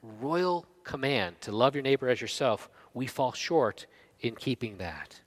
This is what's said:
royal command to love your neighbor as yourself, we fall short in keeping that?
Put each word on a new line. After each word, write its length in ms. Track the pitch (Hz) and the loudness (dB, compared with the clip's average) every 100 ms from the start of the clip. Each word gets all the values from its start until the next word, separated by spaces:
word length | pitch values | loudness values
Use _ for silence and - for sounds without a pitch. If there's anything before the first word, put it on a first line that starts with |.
royal 640 | 113 107 131 165 180 175 170 _ | -18 -8 -2 2 2 0 -4 _
command 560 | - 143 135 135 90 87 | -10 -4 0 2 0 -4
to 120 | - | -6
love 220 | 104 127 | 4 4
your 80 | 143 | 4
neighbor 260 | 135 135 127 | 2 2 4
as 120 | 120 | 0
yourself, 480 | 113 - 139 107 - - - | 0 0 2 2 -2 -20 -14
we 140 | - 127 | -8 -6
fall 260 | - 131 | -2 -2
short 540 | - - 165 117 - - - - _ | -2 0 4 4 0 -14 -20 -20 _
in 140 | 120 | -6
keeping 420 | 113 - 123 117 98 | -4 -4 -2 -4 -6
that? 420 | 92 82 - - | -8 -8 -14 -18